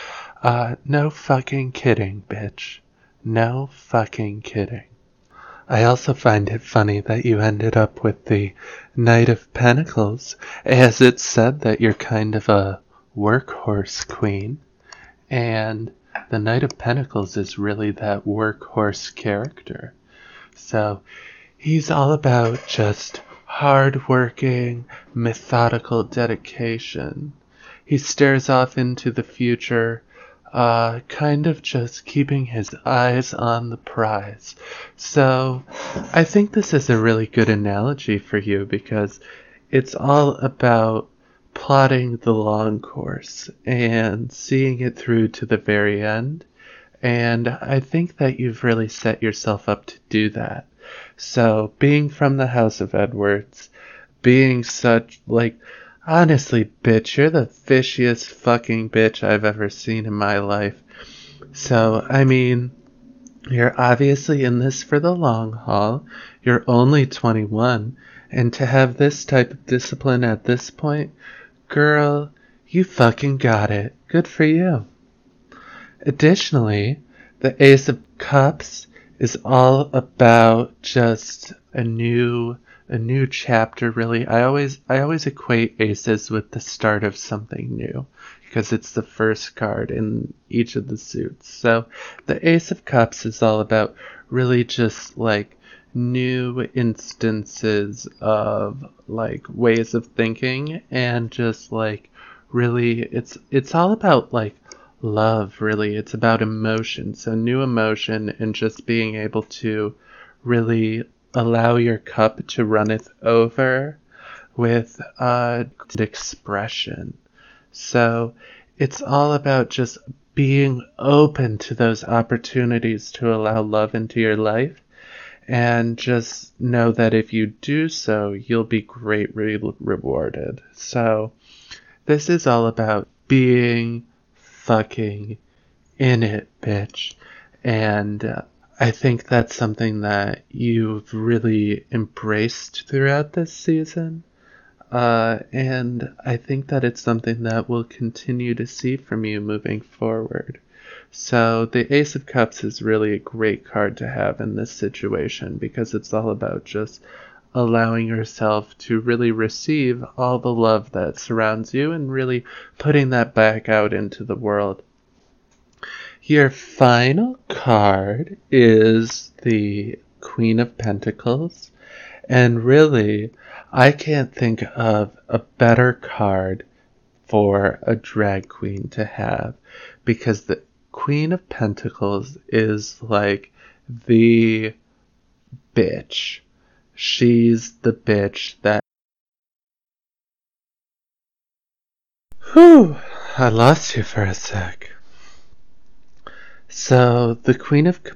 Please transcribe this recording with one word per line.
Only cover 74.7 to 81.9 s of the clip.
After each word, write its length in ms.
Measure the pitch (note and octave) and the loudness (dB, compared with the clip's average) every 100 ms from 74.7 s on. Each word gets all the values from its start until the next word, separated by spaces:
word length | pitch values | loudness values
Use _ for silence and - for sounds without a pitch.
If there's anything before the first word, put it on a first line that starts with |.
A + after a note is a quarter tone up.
| C3 G2+ _ _ _ _ _ _ - - - - _ | 0 -4 _ _ _ _ _ _ -20 -20 -20 -20 _
Additionally, 1000 | D3 C#3 D#3 F#3+ - C#3+ G#2+ G#2 G#2+ D3 - - - _ | -4 4 4 4 2 0 2 0 -2 -4 -10 -20 -20 _
the 240 | C3+ C3 | -2 6
Ace 260 | C#3 C3+ C#3 | 8 8 4
of 140 | A#2+ - - | -4 -10 -14
Cups 640 | - C#3 C#3 D3 - - - - _ - | 0 2 2 0 -12 -18 -20 -20 _ -6
is 200 | A#2+ - - | -4 -4 2
all 440 | B2+ B2+ C3+ C#3+ | 6 6 4 2
about 880 | C3 B2+ - A#2+ A#2 A2+ A2+ - _ | -2 -4 4 6 8 8 6 0 _
just 720 | - B2+ A#2 A2+ - - - - _ | -4 2 2 0 -6 -16 -18 -20 _
a 100 | C#3 | -6
new, 720 | A#2 | -4